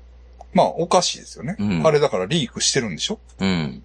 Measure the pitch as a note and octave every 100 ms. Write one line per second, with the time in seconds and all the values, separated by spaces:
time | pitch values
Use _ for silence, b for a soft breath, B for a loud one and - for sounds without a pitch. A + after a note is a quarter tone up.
0 | - - - - - F#3+ A#2+ - E3+ F#3+
1 | - - - - D#3+ G#3 G#2 F#2 D#3+ D3+
2 | D3 G2 F#2 E3 A#2+ - - C#3 A#2 D#2
3 | - A3 - - F#2+ F2+ D2 -